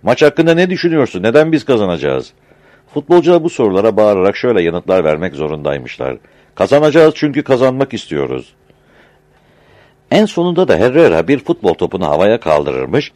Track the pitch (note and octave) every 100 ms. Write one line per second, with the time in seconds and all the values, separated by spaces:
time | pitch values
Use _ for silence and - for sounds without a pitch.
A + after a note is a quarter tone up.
0 | F2+ B2+ D3+ - E3 E3 F#3 F3+ E3+ D#3+
1 | B2+ F#2 G#2+ C#3 D#3+ D#3 - A#2+ G2 E2
2 | C#2+ C2 B1+ _ _ _ _ _ _ D3
3 | D3 F3 D#3+ E3+ D#3 - A2 F#2+ A2 G2+
4 | G#2+ G2 F#2+ G2+ B2 G#2+ E2+ E2+ F2 F#2
5 | D#2 D2+ F2 C#2+ D2+ D#2 C#2+ C#2+ B1 -
6 | C2 B1 _ _ _ - F#2+ C#3+ D3+ D3+
7 | D#3 - D#3 C#3+ C#3+ B2+ C3 C3 C3+ A2+
8 | - D2+ C2 B1+ B1 _ _ _ _ _
9 | _ _ _ _ _ _ _ _ _ _
10 | _ F3+ G#3+ - F3 E3+ D#3+ E2 A#2+ C#3+
11 | D3+ E2 E2 C3+ - E3+ F#2+ D#2+ F2 F#2+
12 | D#2+ D2+ G2+ A2+ - D2+ C#2+ C2 C2 B2+
13 | -